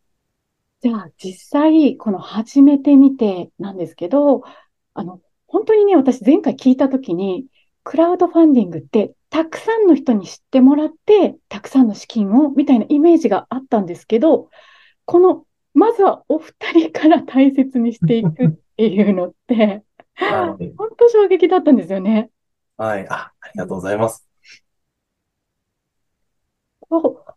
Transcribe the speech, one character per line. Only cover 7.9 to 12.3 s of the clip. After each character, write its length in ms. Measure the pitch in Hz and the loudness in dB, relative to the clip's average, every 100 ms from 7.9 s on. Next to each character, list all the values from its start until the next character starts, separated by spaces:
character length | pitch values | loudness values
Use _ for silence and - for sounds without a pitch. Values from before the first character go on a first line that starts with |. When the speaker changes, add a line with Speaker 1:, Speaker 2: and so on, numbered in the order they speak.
| 277 | -2
Speaker 1:
ラ 140 | 339 | 0
ウ 80 | 359 | 0
ド 100 | 349 | 0
フ 60 | |
ァ 100 | 330 | 2
ン 80 | 320 | 4
デ 80 | 247 | 2
ィ 60 | 180 | 0
ン 40 | |
グ 80 | 160 | -8
っ 40 | |
て 320 | - 220 - _ _ | -4 -4 -4 _ _
た 140 | 311 | -6
く 120 | 320 - | -6 -8
さ 200 | - 453 | -6 0
ん 120 | 392 | 2
の 80 | 269 | 2
人 160 | - | 0
に 160 | 214 175 | -4 -4
知 80 | - | -20
っ 20 | _ | _
て 120 | 262 | 4
も 160 | 262 294 | 4 4
ら 80 | |
っ 60 | 311 | -2
て、 440 | - - 415 262 - - | -4 2 2 2 -4 -18
た 120 | 202 | -18
く 60 | - | -2
さ 160 | 269 | 0
ん 60 | 233 | 2
の 60 | |
資 120 | 196 - | -2 -8
金 280 | 226 196 | -6 0